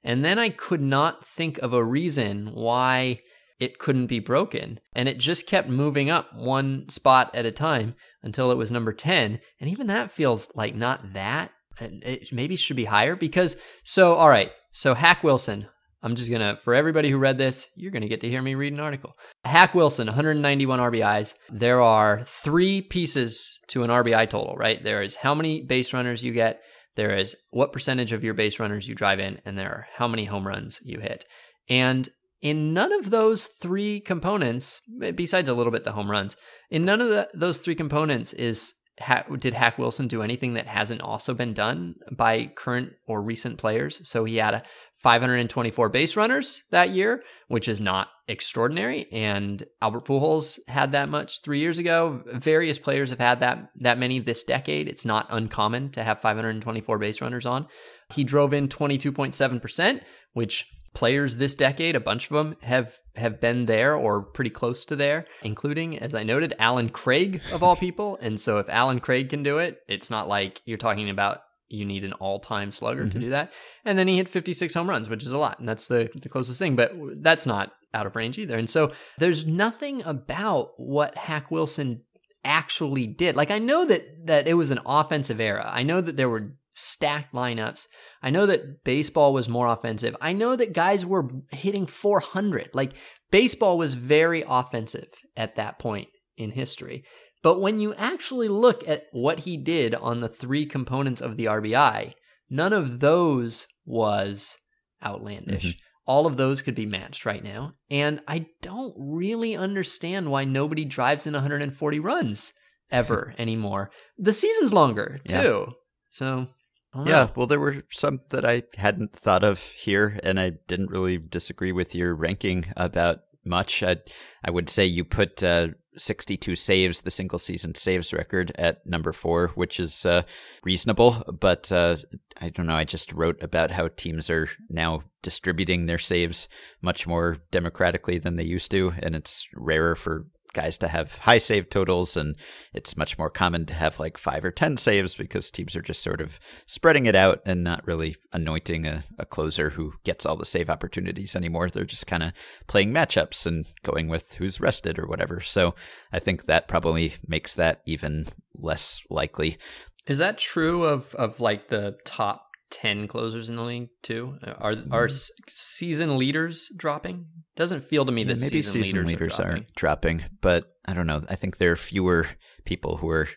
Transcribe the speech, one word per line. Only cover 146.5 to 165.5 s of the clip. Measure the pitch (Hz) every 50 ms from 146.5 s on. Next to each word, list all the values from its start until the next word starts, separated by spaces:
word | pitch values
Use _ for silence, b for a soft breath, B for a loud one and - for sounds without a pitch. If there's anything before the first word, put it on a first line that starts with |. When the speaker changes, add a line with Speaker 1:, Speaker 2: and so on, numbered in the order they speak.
| B B B
Speaker 2:
spreading | B - - - 165 156 143 127
it | 113 98
out | 95 95 95 - - _
and | 98 92 90
not | 87 87 85 - -
really | - 85 80 80 80 78 _ _ _
anointing | - 87 80 78 80 80 _ - 85 80 80
a, | 78 76 78 - - - -
a | -
closer | _ - - 78 78 76 82 76 76
who | 71 78 80 76 73 - _
gets | - 82 - -
all | 78 80
the | 78 -
save | - - 87 82 80
opportunities | 82 - - 87 - - 92 90 90 92 98 98 -
anymore. | 92 87 85 82 82 87 90
They're | - - 95
just | - - - -
kinda | - 92 82 80 82 B B B B B B B -
playing | - 101 98 104 123
matchups | 165 160 - - - 78 - - - -
and | 85 85 80 76 - - -
going | - - - 80 80 80
with | 82 82 - - -
who's | - 90 98 92 -
rested | - - - - - 90 82 85
or | 82
whatever. | - 80 - - - 87 90
So | - - - 101 90 87 - B B B B B B B
I | - 90
think | - 101 90 - -
that | - 78 82 - -
probably | - 82 80 82 80 82 82 76 - - -
makes | - 80 80 - - -
that | - 85 80 76 - _
even | - 80 73 - 73 76 78 78 - - - _ _ _
less | - 71 80 78 - - - - - - _
likely. | - 76 73 76 - - 76 80 80 B B B B B B B B B _
Speaker 1:
Is | - 139 139
that | 165 196 214 -
true | - - - 175 160 160 170 175 170
of, | 156 147 131 123 - -
of, | - 123 107 - -
like, | 120 110 107 101 - -
the | - 104 104 101 - - _
top | - - - 110 101 104 - _ _ - _ _ _
ten | - - - 110 101 104 104
closers | 104 - 120 113 113 110 117 113 113
in | 117
the | 117
league | 117 120 120 120 123 120 _ _
too? | - - 113 117 120 123 143 -
Are, | 127 113 - - - 104 110 107 - 139
are | 123 113 120
Speaker 2:
Mm. | -
Speaker 1:
s-, | - - - - - - -
season | -